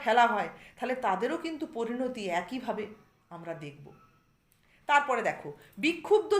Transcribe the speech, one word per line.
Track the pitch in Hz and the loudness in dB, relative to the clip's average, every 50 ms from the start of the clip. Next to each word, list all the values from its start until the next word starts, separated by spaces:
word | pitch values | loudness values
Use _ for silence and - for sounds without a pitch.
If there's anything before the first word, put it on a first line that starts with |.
| - | 0
ফেলা | 240 220 240 240 | 2 6 6 6
হয়, | 220 214 202 175 | 6 4 0 -4
তাহলে | 165 - - - - - - 240 247 254 | -4 -8 -14 -20 -20 -12 -8 -4 -4 -4
তাদেরও | 254 240 208 190 180 226 262 320 | -2 0 0 0 0 0 -2 -2
কিন্তু | 330 - 330 320 277 320 | -4 -6 -6 -8 -6 -8
পরিণতি | - - 233 233 226 240 254 262 247 247 226 202 185 | -8 -6 -6 -6 -4 -4 -4 -4 -4 -4 -4 -4 -2
একইভাবে | 170 180 185 - 254 262 - 233 202 214 202 196 - - - _ _ _ _ - | -2 -2 -2 -4 -6 -8 -6 -6 -6 -6 -6 -10 -12 -18 -20 _ _ _ _ -20
আমরা | 170 165 165 170 165 | -18 -14 -10 -10 -10
দেখব। | 156 151 147 139 147 143 - - - _ _ _ _ _ _ _ _ _ _ _ _ _ _ _ _ _ | -10 -10 -14 -14 -16 -20 -20 -20 -20 _ _ _ _ _ _ _ _ _ _ _ _ _ _ _ _ _
তারপরে | - 294 285 277 277 247 226 | 4 4 4 4 4 0 0
দেখো, | 202 165 147 - - 147 143 - - - - | 0 -2 -2 -4 -8 -12 -14 -14 -18 -20 -8
বিক্ষুব্ধ | 196 196 311 339 - - - 403 427 - - 403 392 | -2 0 0 0 0 2 4 4 4 4 4 2 2